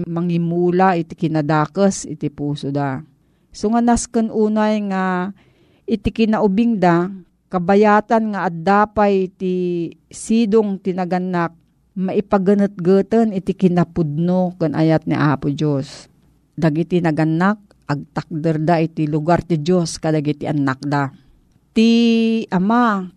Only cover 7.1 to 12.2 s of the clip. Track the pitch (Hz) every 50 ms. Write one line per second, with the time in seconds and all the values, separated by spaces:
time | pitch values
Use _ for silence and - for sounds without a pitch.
7.1 | 196 190 170 _ _ _ _ - - 185 175 170 196 202 214 214 208 214 208 -
8.1 | 240 226 220 214 208 190 170 190 170 165 160 190 202 208 214 214 208 220 208 202
9.1 | 202 190 190 185 _ - 190 185 180 180 180 180 175 170 170 160 - _ _ _
10.1 | - - - - 220 226 233 202 202 226 214 208 190 180 - 196 180 185 185 175
11.1 | 185 180 180 185 180 175 170 165 170 _ _ _ _ _ _ _ - 196 185 190
12.1 | - 208